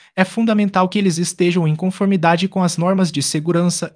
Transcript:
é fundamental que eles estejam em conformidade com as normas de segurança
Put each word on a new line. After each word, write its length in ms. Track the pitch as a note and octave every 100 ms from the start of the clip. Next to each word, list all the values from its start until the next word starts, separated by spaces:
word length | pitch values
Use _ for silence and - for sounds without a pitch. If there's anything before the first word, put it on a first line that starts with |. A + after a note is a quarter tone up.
| _ -
é 80 |
fundamental 640 | F#3 A3+ A3+ G#3+ G3+ F#3+ F#3
que 120 | G#3
eles 180 | G3 D#3+
estejam 500 | E3+ - F3 F3 D#3
em 80 | D#3
conformidade 720 | F#3 - G3 F#3+ E3+ E3+ F#3+
com 160 | F#3+
as 140 | F3 D#3+
normas 340 | F3 F#3+ F3
de 120 | C#3+
segurança 680 | C3+ D#3 E3 E3+ F3 - E3